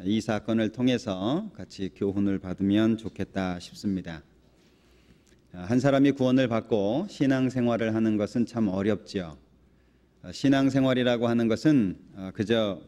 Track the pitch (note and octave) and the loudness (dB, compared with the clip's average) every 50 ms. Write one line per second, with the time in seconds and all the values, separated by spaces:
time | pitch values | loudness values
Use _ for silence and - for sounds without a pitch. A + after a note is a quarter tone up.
0 | F2+ F#2+ G#2+ A2 - - G#2+ G#2 - - A2+ A2+ A2 G#2+ - B2+ B2 B2+ B2 A2+ | -4 -2 0 0 0 -2 -2 -4 -2 -2 -2 0 0 -2 -2 -2 0 0 0 0
1 | - G#2+ F#2 F#2 F#2+ A#2 C#3+ F#3 A3 G3 - - F#2 - - - F#2+ F2 - - | -2 -4 -6 -4 -2 -2 -2 -2 -4 -8 -12 -16 -16 -16 -12 -10 -10 -10 -6 -4
2 | G#2 G2 F#2+ G2+ G2+ G2 G2 F#2 - F2+ F2+ - F#2+ G2 G2+ G#2+ A2 A2 A2+ G#2+ | -4 -2 0 0 0 0 -2 -2 -4 -8 -6 -2 0 2 4 4 4 2 2 0
3 | - F#2+ - - F#2+ - - G2 F#2 F#2 F2+ F2 - - - - - G#2 F#2+ F#2 | -4 -8 -10 -8 -10 -6 -4 -4 -4 -2 -4 -6 -10 -14 -14 -8 -6 -4 -4 -4
4 | F2 F2 D#2+ D#2 - _ _ _ _ _ _ _ _ _ _ _ _ _ _ _ | -6 -8 -12 -14 -16 _ _ _ _ _ _ _ _ _ _ _ _ _ _ _
5 | _ _ _ _ _ _ _ _ _ _ - F2 F2+ F#2 A#2+ C3 A#2+ C#3 C#3 C3+ | _ _ _ _ _ _ _ _ _ _ -16 -12 -4 -2 0 2 4 4 4 6
6 | C#3 C#3+ C3+ - B2+ B2+ B2+ C3 C3 A2+ A#2 A2 G#2+ - A#2+ G#2 G2 G2+ A#2 D3+ | 4 4 4 4 2 2 4 4 4 2 0 -2 0 0 0 0 2 0 0 -2
7 | G#3 G#3 - - D3 C3+ C3+ C3 C3 B2+ B2 B2+ A#2+ A#2+ A#2 A2 A#2 A2 A2 A2+ | -4 -6 -4 -2 0 2 2 2 0 0 0 0 0 2 2 2 0 0 0 2
8 | A2+ A2 G#2+ G#2 G#2 G2+ - B2 A2+ - - A#2+ A2 G2 F2+ G2 G2 G#2+ G#2 F2+ | 2 2 2 0 0 -2 0 -2 -2 -2 -2 -2 -2 0 0 0 0 0 0 -2
9 | - - - G2 F2 D#2+ D2 - _ _ _ _ _ _ _ _ _ _ _ _ | -4 -8 -8 -8 -8 -8 -12 -18 _ _ _ _ _ _ _ _ _ _ _ _
10 | _ _ _ _ - F2+ F2 - - C3+ C#3 C#3 C3+ C3+ B2+ C#3 C3 C3 B2+ B2+ | _ _ _ _ -18 -16 -8 -2 2 2 4 4 4 2 2 2 2 2 2 2
11 | B2 B2 A#2+ A2+ A#2+ A#2+ A#2 A#2 A#2 A2 A2 G#2+ - D#3 D3+ C3 G#2 F2+ E2 - | 2 2 2 2 0 0 2 2 2 2 0 2 2 4 4 4 4 2 -2 -6
12 | - - - G2+ F#2+ F#2+ F#2+ - G#2 F#2+ A#2 A2+ A2 G2+ F#2 D#2 - | -12 -20 -16 -14 -12 -8 -6 -4 -2 0 2 2 2 0 -2 -6 -10